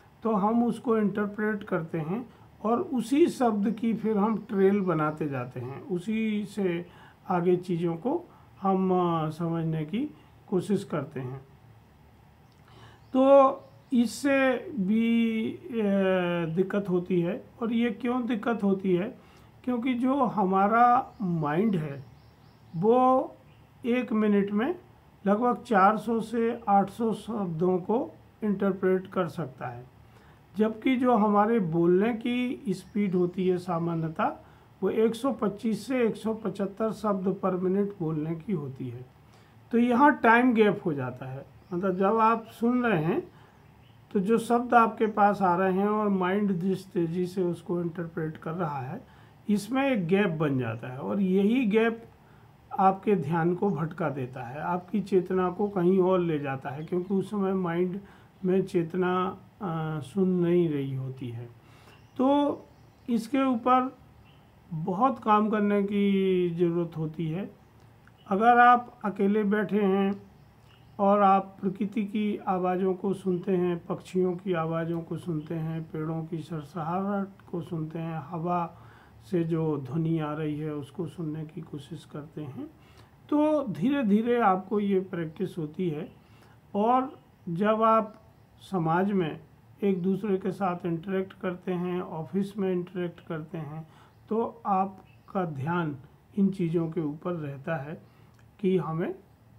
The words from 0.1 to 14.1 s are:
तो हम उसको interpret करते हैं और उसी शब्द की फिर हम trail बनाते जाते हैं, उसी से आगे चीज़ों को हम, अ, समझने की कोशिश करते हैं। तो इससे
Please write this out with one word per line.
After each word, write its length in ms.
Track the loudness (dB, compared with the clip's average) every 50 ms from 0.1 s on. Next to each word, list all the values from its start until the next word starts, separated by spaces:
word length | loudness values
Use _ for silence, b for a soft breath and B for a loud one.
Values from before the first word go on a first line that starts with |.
| B _ -4
तो 100 | -2 0
हम 300 | 2 2 2 2 2 2
उसको 340 | 2 0 -2 0 0 2 2
interpret 680 | 2 2 0 0 -2 -4 -4 -4 -2 -2 -2 -4 -4
करते 340 | -4 -4 -4 -4 -4 -4 -6
हैं 320 | -4 -4 -4 -6 -6 -10 B B B B B -8 -2
और 180 | -2 0 0
उसी 460 | -2 -2 -2 -4 -2 0 4 4 4 4
शब्द 440 | 2 2 0 2 2 2 0 -2
की 220 | -2 -2 -2 -2 -2
फिर 240 | 0 -2 0 0 2
हम 200 | 2 0 0 -2
trail 440 | -4 -4 0 4 4 4 4 4
बनाते 460 | 2 0 0 2 0 0 -2 -2 -4 -4
जाते 320 | -4 -4 -6 -8 -8 -10
हैं, 280 | -10 -10 -10 -12 -8 -6
उसी 580 | -6 -6 -4 -4 -2 -2 0 0 -2 -2 -4
से 400 | -6 -4 -2 -2 -2 -2 -2 -6 B B B B B B B _ -2
आगे 260 | -2 0 2 2 2 2
चीज़ों 380 | 0 -2 -2 -2 0 -2 -2
को 340 | -2 -4 -2 -4 -4 -4 B B B B B B -4
हम, 300 | -2 0 2 2 2 2
अ, 380 | 2 2 2 2 0 0 -2 -2
समझने 560 | -4 -4 -4 -4 -2 -2 -2 -2 -2 -4 -4
की 300 | -4 -4 -4 -4 -6 B B B B B B -10 -4
कोशिश 360 | -2 -2 0 0 -2 -2 -2
करते 360 | -2 -4 -6 -6 -6 -8 -10
हैं। 200 | -10 -8 -10 -12 -14 -18 -20 -20 -20 -20 -20 -20 -20 -20 -20 -20 -20 -20 -20 -20 -20 -20 -20 _ -20 -20 -20 _ -20 B B B B B B B B -2 2
तो 480 | 4 6 8 10 10 10 8 4 0 -8 -18 -20 -20 -10 _ 2
इससे 640 | 2 2 2